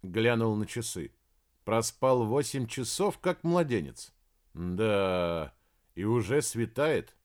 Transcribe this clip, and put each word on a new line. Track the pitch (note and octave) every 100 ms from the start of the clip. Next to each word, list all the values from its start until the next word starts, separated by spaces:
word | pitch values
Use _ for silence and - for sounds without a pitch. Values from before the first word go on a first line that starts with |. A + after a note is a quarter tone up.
Глянул | F#2 F#2 A2+ A#2 A2+ G#2+
на | G#2
часы. | - A2+ F#2 D#2 _ _ _ _ _
Проспал | - A2+ A2+ - C3 B2+
восемь | A2 C3 D3 C3+ A#2
часов, | - A#2 - G3+ -
как | F#3 F3
младенец. | E3 F3 D#3+ A2+ C#2+ A#1+ - _ _ _ _
Да, | - F2 F2+ A2 G2+ F#2+ F2+ F2 E2+ D2 _ _ _ _
и | -
уже | G2+ A#2+ G2 C#3
светает. | - A2+ A2+ - D3+ C3 - _